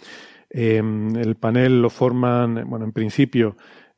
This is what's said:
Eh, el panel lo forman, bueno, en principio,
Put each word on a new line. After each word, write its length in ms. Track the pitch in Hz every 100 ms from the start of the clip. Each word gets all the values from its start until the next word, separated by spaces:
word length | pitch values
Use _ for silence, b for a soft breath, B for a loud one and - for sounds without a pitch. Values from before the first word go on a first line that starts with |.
| B B B B B
Eh, 280 | 127 113 110
el 560 | 107 107 107 113 110 110
panel 460 | 113 123 127 127
lo 100 | 117
forman, 720 | - 123 123 123 120 120 113 123
bueno, 180 | 117 110
en 60 |
principio, 640 | 110 107 - 135 127 110 - B B B